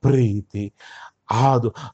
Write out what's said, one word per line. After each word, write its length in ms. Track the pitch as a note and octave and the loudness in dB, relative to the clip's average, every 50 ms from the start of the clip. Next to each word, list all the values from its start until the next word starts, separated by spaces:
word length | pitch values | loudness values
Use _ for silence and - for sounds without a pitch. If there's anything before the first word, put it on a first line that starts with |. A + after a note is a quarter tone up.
ಪ್ರೀತಿ. 720 | - B2+ C3+ C3 B2 A2 G2+ G#2 G2 - - G2+ G#2 G2+ - _ - - - - - - - _ _ - | 0 2 4 4 2 2 0 -4 -6 -8 -8 -8 -8 -8 -10 _ -20 -20 -20 -20 -20 -20 -20 _ _ -4
ಅದು 440 | - A2+ C3 C3+ C3+ B2 A2+ A2+ - - - A2+ | 0 2 2 2 2 2 0 -2 -4 -8 -14 -6